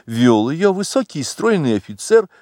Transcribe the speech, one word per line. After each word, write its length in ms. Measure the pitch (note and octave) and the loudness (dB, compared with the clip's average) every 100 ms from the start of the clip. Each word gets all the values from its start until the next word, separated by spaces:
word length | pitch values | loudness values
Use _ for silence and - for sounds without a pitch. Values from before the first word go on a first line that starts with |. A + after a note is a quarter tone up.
| - | -10
вел 440 | A2+ B2 A2+ A2+ | 0 4 4 2
ее 240 | D#3+ G3+ | 0 0
высокий 460 | F#3+ G3 C4+ B3+ D#3 | 0 -2 -4 -4 -8
и 40 | |
стройный 520 | C3+ - A3+ G#3 C#3 G#2+ | -10 -4 -2 0 0 -2
офицер 540 | - G#2 - A3 G3 _ | -4 -14 0 2 2 _